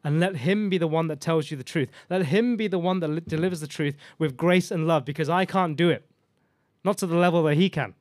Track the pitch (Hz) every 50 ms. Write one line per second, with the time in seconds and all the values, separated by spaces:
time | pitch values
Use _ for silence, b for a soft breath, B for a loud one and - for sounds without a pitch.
0 | - 147 147 160 175 196 190 143 117 175 196 214 214 196 185 180 165 160 151 165
1 | 165 160 151 147 - 165 165 160 147 - 156 135 127 - - 165 131 - B B
2 | B B 175 190 180 131 160 208 233 247 240 214 220 202 190 180 170 185 185 190
3 | 170 151 151 160 165 - 160 156 170 185 180 156 151 147 - - 156 147 139 B
4 | B B B B 160 151 127 123 165 175 180 185 180 - 202 170 156 160 165 151
5 | 123 147 143 160 156 139 170 180 190 185 - 190 180 170 151 135 170 170 143 107
6 | _ _ _ _ _ _ _ _ _ _ _ _ _ _ _ _ - 185 208 -
7 | 196 175 165 170 175 175 165 170 156 156 147 151 190 190 - 156 127 95 - _